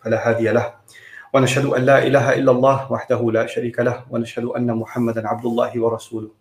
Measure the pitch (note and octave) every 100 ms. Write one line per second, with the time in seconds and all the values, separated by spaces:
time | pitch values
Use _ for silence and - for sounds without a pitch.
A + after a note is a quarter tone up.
0 | A2+ A2 A#2 A2+ A2 A2+ G2+ - _ -
1 | - - - C3+ B2+ C3+ C3+ B2+ B2+ C#3
2 | C3 C3+ C3 C3+ C3+ B2 C3+ C3 - A2+
3 | - A#2 A#2 A2 A#2 A2+ A#2+ B2 B2 A#2+
4 | - A#2 A2+ A#2+ A#2+ B2 A#2+ A2+ A2 B2
5 | A#2 A2+ G#2+ A#2 A#2+ A#2 - A#2+ A#2 A2+
6 | - A2+ G#2+ -